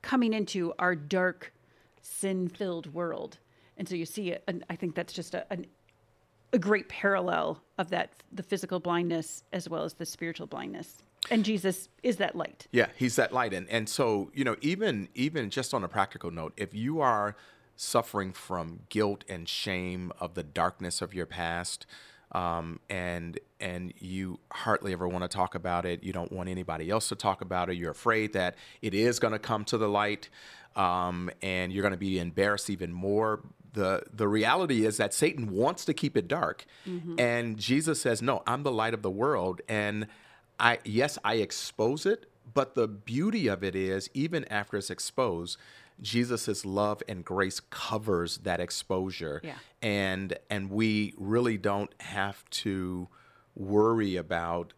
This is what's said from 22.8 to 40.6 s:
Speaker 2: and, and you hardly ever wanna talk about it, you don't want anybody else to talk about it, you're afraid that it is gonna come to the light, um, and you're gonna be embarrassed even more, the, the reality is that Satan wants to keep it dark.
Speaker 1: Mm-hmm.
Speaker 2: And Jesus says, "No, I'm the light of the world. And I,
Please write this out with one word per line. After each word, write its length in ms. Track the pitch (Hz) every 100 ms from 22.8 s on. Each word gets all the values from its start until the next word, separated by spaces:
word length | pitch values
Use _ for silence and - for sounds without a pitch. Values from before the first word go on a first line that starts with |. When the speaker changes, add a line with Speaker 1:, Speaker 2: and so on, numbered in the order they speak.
| -
Speaker 2:
and, 500 | 95 87 87 85 82 _ _
and 340 | 98 90 90 -
you 400 | 90 95 92 - _
hardly 400 | - - 104 101
ever 140 | 90 87
wanna 200 | 90 90
talk 280 | 101 92
about 300 | 90 87 87
it, 180 | 87 87
you 100 | 92
don't 180 | 90 85
want 160 | 92 90
anybody 400 | 92 87 80 80
else 200 | 107 -
to 60 |
talk 260 | 98 104 92
about 280 | 90 90 90
it, 40 |
you're 160 | 87 85
afraid 420 | 73 120 110 107
that 220 | 95 90 - - -
it 120 | 113
is 260 | 98 120 117
gonna 200 | 113 107
come 260 | - 110
to 120 | 104 117
the 100 | 107
light, 420 | 104 104 104 - - - - -
um, 540 | - 92 90 90 87 90 -
and 320 | 98 92 92
you're 80 | 95
gonna 140 | 98 92
be 220 | 98 92
embarrassed 500 | 87 90 101 101 -
even 240 | 95 87
more, 480 | 90 95 104 110 107 - - -
the, 300 | 107 95 95 -
the 140 | 107 104
reality 580 | 107 110 160 175 120
is 120 | 107 107
that 160 | 104
Satan 380 | - 151 160 110
wants 340 | 95 135 -
to 80 | -
keep 220 | 147 - -
it 100 | 87
dark. 380 | 160 80 - - - 190
Speaker 1:
Mm-hmm. 320 | 175 165 165
Speaker 2:
And 380 | 120 120 117 107
Jesus 440 | 107 135 160 151
says, 180 | 127 110
"No, 220 | 120 117 -
I'm 160 | 127
the 80 | 139
light 240 | 113 113
of 80 | 113
the 80 | 95
world. 500 | 98 131 127 90 90 -
And 380 | 107 104 107 107 - - - _
I, 200 | -